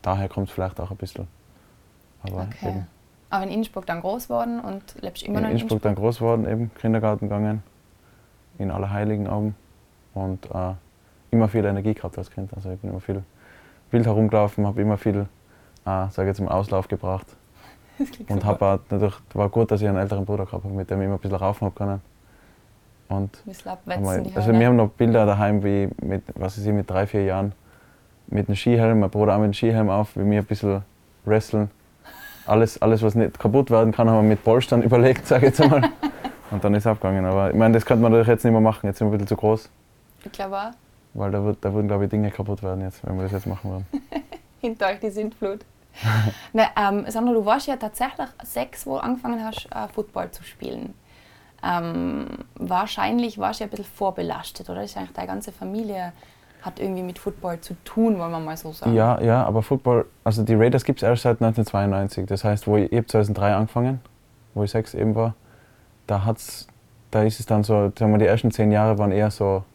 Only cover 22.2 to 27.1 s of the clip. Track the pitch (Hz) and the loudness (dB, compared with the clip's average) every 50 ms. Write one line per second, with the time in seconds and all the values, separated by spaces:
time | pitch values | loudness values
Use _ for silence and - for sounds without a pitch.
22.2 | _ _ _ _ _ - _ _ _ _ _ _ _ _ _ _ _ _ 202 196 | _ _ _ _ _ -20 _ _ _ _ _ _ _ _ _ _ _ _ -4 -4
23.2 | 202 - - - _ 208 190 - - 190 185 185 - - 180 180 98 95 - - | -4 -6 -8 -14 _ -18 -18 -16 -12 -12 -12 -12 -8 -8 -4 -2 -2 0 -2 -2
24.2 | - - - - 101 113 113 113 117 123 123 120 110 104 - - 123 117 113 117 | -4 -4 -4 0 2 4 6 6 6 6 6 6 4 2 2 2 2 4 4 4
25.2 | 107 104 101 101 104 101 104 104 98 101 101 101 98 92 - - - 78 95 95 | 4 4 4 2 2 2 2 2 2 2 2 2 0 -2 -4 -6 -6 -4 -4 -6
26.2 | - - - - 98 92 98 104 101 104 104 104 95 - 92 92 101 101 | -6 -10 -10 -6 -6 -6 -6 -4 -2 0 0 0 -2 -2 -2 -2 -2 0